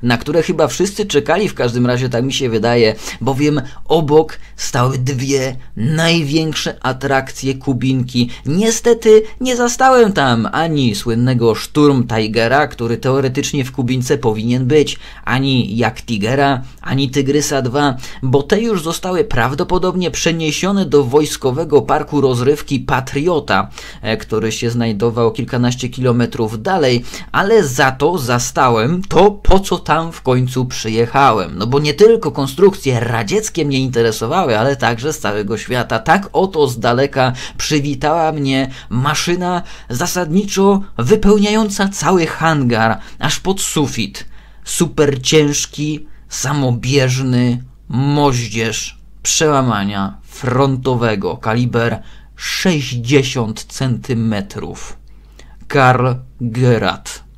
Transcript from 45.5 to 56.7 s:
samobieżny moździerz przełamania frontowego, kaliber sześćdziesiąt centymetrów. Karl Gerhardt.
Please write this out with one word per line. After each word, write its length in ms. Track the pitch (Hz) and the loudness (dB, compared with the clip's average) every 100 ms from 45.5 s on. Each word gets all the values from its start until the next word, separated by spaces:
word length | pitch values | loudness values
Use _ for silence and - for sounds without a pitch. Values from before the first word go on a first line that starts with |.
| 147 - - 151 151 - - - | 0 -6 -6 -6 -6 -8 -16 -14
samobieżny 1400 | - 131 147 131 120 127 139 131 127 131 123 123 123 127 - - | -8 -4 -2 0 -2 0 2 2 0 0 2 2 0 -6 -20 -8
moździerz 1080 | 120 143 147 143 123 117 104 113 107 - - - - | -2 0 2 2 2 -2 -4 -4 -4 -10 -14 -20 -10
przełamania 960 | - - 160 143 127 107 98 101 98 - | -4 0 2 2 2 0 -2 -2 -6 -6
frontowego, 1120 | - - 127 120 139 131 131 123 117 107 90 76 | -20 -8 -4 2 2 0 -2 0 0 -2 -4 -6
kaliber 680 | 120 113 123 117 117 110 - - - - | -2 0 0 0 0 -2 -10 -18 -20 -14
sześćdziesiąt 1300 | - - 196 165 123 123 117 139 131 135 110 110 | -10 -2 0 0 -2 -6 2 2 2 -2 -4 -6
centymetrów. 1300 | - - 135 117 - 117 113 104 98 104 76 - - - - - - - - - - | -12 -6 -4 -4 -4 -2 -2 -2 -6 -10 -12 -12 -12 -14 -16 -20 -20 -20 -20 -20 -4
Karl 400 | 147 127 127 123 123 - - | 2 4 4 2 -2 -8 -8
Gerhardt. 840 | 120 110 127 | -6 0 2